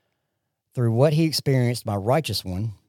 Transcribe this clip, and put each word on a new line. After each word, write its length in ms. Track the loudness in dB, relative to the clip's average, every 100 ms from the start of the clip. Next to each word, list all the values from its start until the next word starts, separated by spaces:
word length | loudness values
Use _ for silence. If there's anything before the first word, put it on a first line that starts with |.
| _ _ _ _ _ _ _
"Through 180 | -2 0
what 200 | 4 4
he 120 | 4
experienced, 600 | 0 0 0 2 2 -2 -4
my 100 | -4
righteous 480 | 0 0 -2 -6
one, 280 | -6 -6 -6 -10